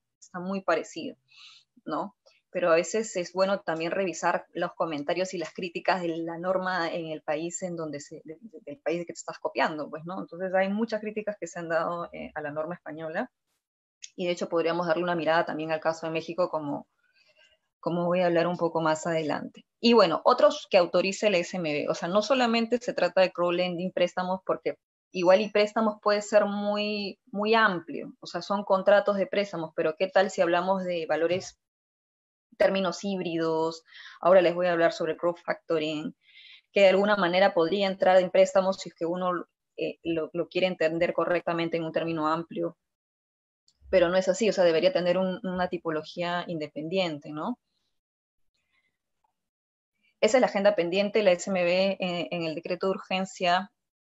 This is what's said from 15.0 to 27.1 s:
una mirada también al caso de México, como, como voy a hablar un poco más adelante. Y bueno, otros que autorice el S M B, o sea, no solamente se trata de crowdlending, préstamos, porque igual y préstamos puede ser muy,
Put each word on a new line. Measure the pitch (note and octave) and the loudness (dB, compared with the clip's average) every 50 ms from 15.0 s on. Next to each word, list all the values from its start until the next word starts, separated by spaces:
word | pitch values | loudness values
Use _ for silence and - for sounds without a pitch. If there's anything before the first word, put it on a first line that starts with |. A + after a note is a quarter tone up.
| F3 | 0
una | F3 F3 | -2 -2
mirada | E3+ D3+ D#3 D#3+ E3+ E3+ | -2 0 2 2 2 2
también | E3 D#3+ D#3 D#3 D#3+ | 0 -4 -8 -4 -4
al | D#3+ D#3 | -4 -2
caso | - E3 D#3+ - - | -2 -4 -4 -4 -6
de | D#3+ D#3+ | -6 -6
México, | D#3+ D#3 - E3+ F#3 F3+ F3 | -6 -6 -6 -2 -2 -2 -2
como, | - D#3 D3+ C#3+ C#3+ B2 - _ _ _ _ _ _ _ _ _ _ _ _ _ _ _ _ _ _ _ | -2 -6 -6 -6 -8 -8 -10 _ _ _ _ _ _ _ _ _ _ _ _ _ _ _ _ _ _ _
como | - D#3+ E3+ F3 F3 | -6 -4 -2 -2 0
voy | E3+ F3 F#3 | 0 0 2
a | F3+ F3 | 2 2
hablar | E3+ E3 E3+ F3 | 2 2 2 0
un | F3 E3 | 0 -2
poco | E3+ E3 E3 E3 | -2 -2 -2 0
más | E3 D#3 D#3 D#3 - F3 | 0 0 0 0 -2 -2
adelante. | E3 D#3+ D#3+ C#3+ C#3+ - - - _ - _ _ _ - | -2 -2 -2 -2 -4 -4 -6 -10 _ -18 _ _ _ 0
Y | - A#3 A#3+ | 4 6 8
bueno, | A3+ F#3+ E3 D3+ - - | 8 8 6 4 2 4
otros | - B3 - D4+ C#4+ - - - - | 4 4 6 6 4 4 2 -6 4
que | - F#3 | 4 4
autorice | F3+ E3+ - F3+ F3 F#3+ G3 - A3+ G#3 | 4 6 2 0 0 0 -2 0 2 2
el | G3 | 2
S | F3 E3+ - - F#3 | 2 0 -2 -4 -4
M | E3+ D3+ D3 | -2 -2 -2
B, | D3 - - | -2 -2 -2
o | D#3+ | -4
sea, | - F3+ E3+ | -4 -4 0
no | F#3 G#3+ | 0 0
solamente | G#3 - C#4 B3+ B3 A#3 A3+ A#3 A3+ A3+ B3 A#3+ | 2 2 2 2 2 2 2 0 0 0 -2 -2
se | - F#3 - | -2 -4 -2
trata | - F3+ F3 - F#3+ | 0 0 2 4 4
de | F#3 F3+ | 4 4
crowdlending, | - - F3 F3 F3 F3 F3+ F3+ F3 E3 F#3 F#3 | 4 0 0 0 0 0 -2 -2 -2 -4 -6 -4
préstamos, | - - F3 F3+ - F#3 F#3 F3+ F#3 F#3+ - | 0 0 0 0 0 -4 -4 -2 -4 -4 -2
porque | - E3 - - D3+ C#3+ _ _ _ _ _ _ _ | -4 -4 -2 -2 -6 -6 _ _ _ _ _ _ _
igual | - F#3 E3+ F3+ F#3+ G#3 | -6 0 4 6 6 6
y | A3 G#3 | 4 2
préstamos | - G#3 G#3 G#3 - A#3 A3+ G#3+ G#3+ - | 2 2 2 2 2 0 0 0 0 0
puede | - G#3 G#3 G#3 | 0 0 0 0
ser | G#3 - A3 G#3 G#3 | 0 2 2 2 2
muy, | G3+ G3+ G3+ G#3 G#3 G#3 G#3 G#3 G#3 G#3+ G#3 G3+ F#3+ | 2 -2 -4 -2 -2 -2 -2 -2 -4 -4 -4 -6 -6